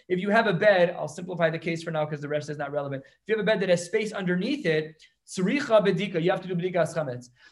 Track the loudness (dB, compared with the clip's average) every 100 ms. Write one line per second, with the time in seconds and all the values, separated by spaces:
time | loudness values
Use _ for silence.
0 | -4 -2 4 4 4 4 6 6 4 2
1 | -8 -8 -10 -2 0 0 -4 -4 -4 -4
2 | -4 -4 -4 -4 -4 -8 -6 -4 -4 -8
3 | -12 _ -4 -2 0 0 2 0 0 -2
4 | -2 -4 -2 -2 -2 -2 0 0 -2 -12
5 | _ _ -12 -2 0 0 4 4 4 2
6 | 0 0 0 0 -2 -4 -2 0 0 -2
7 | -6 -8 -14 _ -20